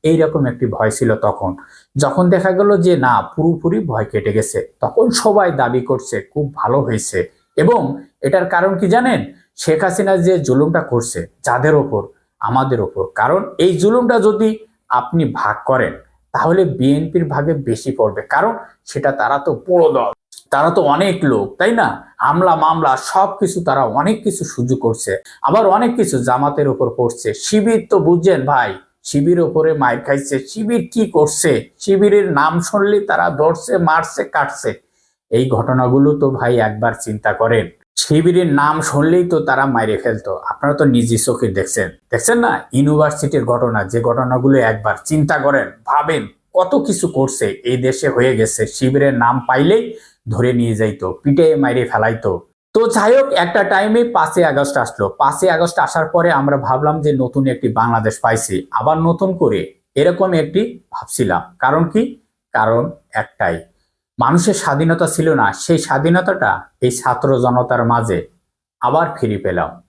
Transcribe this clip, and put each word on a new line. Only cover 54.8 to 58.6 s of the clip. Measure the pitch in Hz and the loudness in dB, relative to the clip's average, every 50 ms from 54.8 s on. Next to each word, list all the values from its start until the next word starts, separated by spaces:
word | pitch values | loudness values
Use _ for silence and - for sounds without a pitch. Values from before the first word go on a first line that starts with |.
| 120 117 - - 101 95 | -2 -4 -2 -4 -4 -4
পাঁচই | - - 139 139 143 - 185 185 | 0 0 0 0 2 2 0 0
আগস্ট | 165 160 175 170 - - | 2 0 0 -2 0 -2
আসার | 143 - - 165 156 | -2 0 0 -4 -4
পরে | 156 - 170 165 175 | 0 0 2 2 2
আমরা | 160 139 139 143 139 | 2 2 0 0 0
ভাবলাম | 135 131 - 165 147 147 151 156 160 | 0 0 -2 -2 0 0 0 0 0
যে | 143 151 | 0 0
নতুন | 143 131 127 123 - 143 135 | 0 0 -2 -2 -2 -2 0
একটি | 131 123 - - 117 | 0 -2 -2 -4 -2
বাংলাদেশ | 107 113 113 120 117 113 107 110 - - | 0 0 0 2 0 0 0 -2 -2 0
পাইছি, | - 117 113 113 - - 98 - | 0 0 0 0 -2 -4 -6 -6